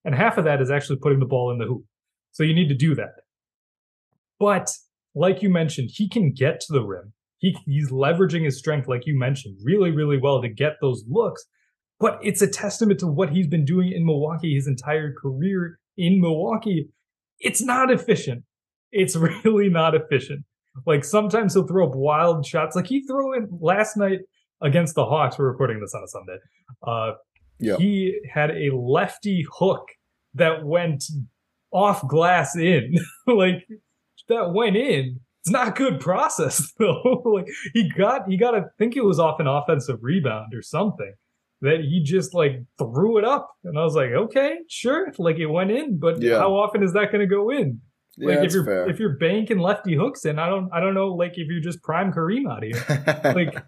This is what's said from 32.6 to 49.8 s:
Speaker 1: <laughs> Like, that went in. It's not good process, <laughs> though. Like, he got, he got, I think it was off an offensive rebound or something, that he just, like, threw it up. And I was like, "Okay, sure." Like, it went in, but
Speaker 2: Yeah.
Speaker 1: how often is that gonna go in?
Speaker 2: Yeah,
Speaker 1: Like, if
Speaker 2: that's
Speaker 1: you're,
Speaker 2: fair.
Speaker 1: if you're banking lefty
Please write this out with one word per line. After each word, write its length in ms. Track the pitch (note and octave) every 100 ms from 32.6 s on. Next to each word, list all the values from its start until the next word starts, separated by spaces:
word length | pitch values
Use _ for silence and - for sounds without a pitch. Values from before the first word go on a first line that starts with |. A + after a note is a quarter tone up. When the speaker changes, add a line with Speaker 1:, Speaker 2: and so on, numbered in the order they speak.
| E3+ D#3 B2+ E3 -
Speaker 1:
<laughs> 140 | - -
Like, 400 | A3 F#3 F3+ - G#3+ _ _ _ _ -
that 240 | A#3 F3
went 240 | F#3 A#3 G3
in. 440 | C4+ D3 C3 B2+ _ _
It's 80 | E3+
not 240 | B3 C#4 C4+
good 240 | C4+ C#3+
process, 720 | E3 G3+ D#4 - C#3+ - -
<laughs> 40 | -
though. 440 | G#3+ - B3+ B3
Like, 220 | A#3 G3+ F3+ - F#3
he 160 | A3+ E3+
got, 380 | E3 G#3 B3+ F#3+
he 80 | F#3+
got, 180 | A#3+
I 80 | A3 E3 -
think 180 | A3+ B3+
it 80 |
was 140 | G#3 D#3
off 220 | D#3+ D#3
an 60 | C#3+
offensive 520 | C#3+ C#3+ D3 - A2
rebound 520 | A#2+ F#3 B2+ A2 A2
or 80 | A#2
something, 500 | - D3+ G#3 - G2 G2+ _ _ _ -
that 180 | C#3 D#3+
he 220 | C#3+ F3
just, 300 | C#3+ F#3 F#3
like, 280 | F3 D3 B2+ B2 -
threw 400 | A#2 C3 G#3+ A3
it 60 |
up. 240 | A3+ C#4 - _
And 140 | F3 D3+
I 40 |
was 100 | E3 D3
like, 140 | B2+
"Okay, 460 | C3 A3+ C#4 C#4+ E4+ E4
sure." 440 | - A#3+ D#4+ F#4 -
Like, 180 | E3+ D#3+
it 80 | D#3
went 240 | E3+ G3
in, 260 | B3 D4+ E3
but 220 | E3 E3
Speaker 2:
Yeah. 160 | A#2 A2+
Speaker 1:
how 140 | G3
often 280 | G3 G#3 G#3
is 100 | F#3+
that 180 | G3+ G3+
gonna 160 | G#3 F#3+
go 240 | G3+ G#3+
in? 300 | C#4+ D#3 A2+ - _ _ -
Speaker 2:
Yeah, 120 | C#3+
Speaker 1:
Like, 80 | C#3+
if 60 |
Speaker 2:
that's 120 | E3+
Speaker 1:
you're, 100 | F#3
Speaker 2:
fair. 240 | D3 F#3+ F#3
Speaker 1:
if 80 | -
you're 180 | G#3 C3
banking 420 | E3 G#3 G#3+ G3+
lefty 340 | F3+ G3+